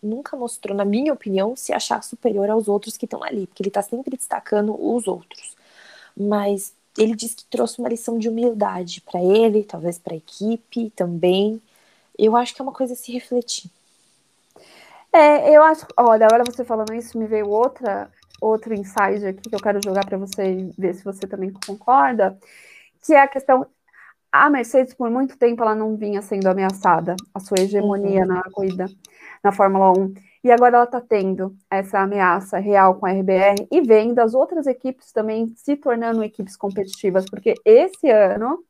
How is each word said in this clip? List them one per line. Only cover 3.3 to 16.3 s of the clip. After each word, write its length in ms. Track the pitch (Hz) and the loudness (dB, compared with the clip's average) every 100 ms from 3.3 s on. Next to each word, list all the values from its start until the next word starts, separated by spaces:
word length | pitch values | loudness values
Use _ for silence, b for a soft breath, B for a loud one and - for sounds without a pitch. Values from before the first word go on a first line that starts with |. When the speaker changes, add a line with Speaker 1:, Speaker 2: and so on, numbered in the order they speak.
| 226 185 | -8 -10
Speaker 1:
porque 160 | - | -10
ele 80 | 196 | -6
tá 120 | 202 | -6
sempre 340 | 202 240 269 254 | -6 -8 -10 -10
destacando 580 | - - - 208 208 | -8 -10 -4 -4 -2
os 320 | 208 214 240 208 | -4 -4 -4 -4
outros. 480 | 180 - - - _ b b b b b - | -8 -12 -20 -20 _ b b b b b -8
Mas 580 | 202 208 202 202 - _ _ - | -4 -2 -2 -4 -8 _ _ -2
ele 160 | 220 220 | 0 -2
disse 200 | 226 - | -10 -14
que 80 | - | -10
trouxe 320 | 247 233 - | -4 -4 -4
uma 100 | 240 | -6
lição 300 | 226 - 233 | -6 -6 -4
de 100 | 226 | -4
humildade 720 | 226 240 220 202 185 175 - | -2 -2 -2 -4 -4 -10 -14
pra 200 | _ 180 | _ -2
ele, 420 | 180 214 226 214 | 2 4 4 2
talvez 340 | 208 170 170 170 | -2 -8 -8 -10
pra 180 | - 160 | -12 -14
equipe 720 | _ - 208 226 _ 240 220 - | _ -8 -6 -6 _ -8 -8 -6
também. 680 | 180 170 180 190 208 226 _ _ _ _ _ - | -6 0 0 2 0 -4 _ _ _ _ _ 0
Eu 180 | 220 240 | 2 2
acho 180 | 247 | -2
que 60 | - | -8
é 20 | |
uma 80 | 269 | -10
coisa 220 | 262 254 | -6 -6
a 20 | 247 | -6
se 160 | - | -10
refletir. 580 | 240 - 247 240 - 180 _ _ _ _ _ _ _ _ _ b b b b b | -12 -4 -6 -4 -10 -12 _ _ _ _ _ _ _ _ _ b b b b b
Speaker 2:
É, 380 | 339 294 294 - 302 | 6 6 6 8 8
eu 60 | |
acho, 240 | 311 311 - - | 8 4 -4 2
olha, 300 | 233 220 | 4 6
agora 180 | 220 | 6